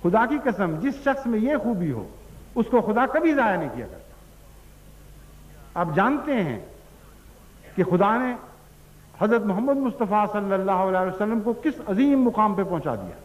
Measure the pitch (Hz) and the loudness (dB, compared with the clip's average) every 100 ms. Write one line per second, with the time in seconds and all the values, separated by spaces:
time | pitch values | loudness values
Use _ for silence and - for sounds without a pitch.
0 | 175 214 240 285 262 196 185 156 254 240 | 2 2 2 0 -2 -2 -2 -2 -4 -2
1 | 277 269 262 220 233 294 233 208 170 120 | -2 -2 -2 -2 0 0 -2 -2 -2 -4
2 | 95 - - - - - 226 240 202 214 | -8 -16 -20 -20 -8 -4 2 2 2 2
3 | 262 285 330 285 226 180 147 127 104 - | 2 2 2 2 2 0 -4 -8 -12 -14
4 | - - - - - - - - - - | -20 -20 -20 -20 -20 -20 -20 -20 -20 -20
5 | - - - - - - - 160 175 156 | -20 -20 -20 -20 -20 -20 -12 -4 -2 2
6 | 214 285 - 254 165 107 - - - - | 2 0 -2 -2 -2 -4 -10 -20 -20 -20
7 | - - - - - - - - 180 175 | -20 -20 -20 -20 -20 -20 -12 -2 0 4
8 | 196 226 254 240 - - - - - - | 4 2 -2 -6 -12 -20 -20 -20 -20 -20
9 | - - 214 233 208 190 262 277 269 - | -20 -2 2 2 2 0 0 0 0 -2
10 | 208 208 208 208 196 196 190 190 190 185 | 0 2 2 -2 0 0 2 2 2 2
11 | 185 185 208 226 214 233 311 - - 196 | 0 -2 -2 0 -2 -2 -2 -4 -4 2
12 | 277 277 247 214 214 196 185 170 127 113 | 4 4 4 4 2 2 -2 -2 -4 -6
13 | 92 - | -8 -14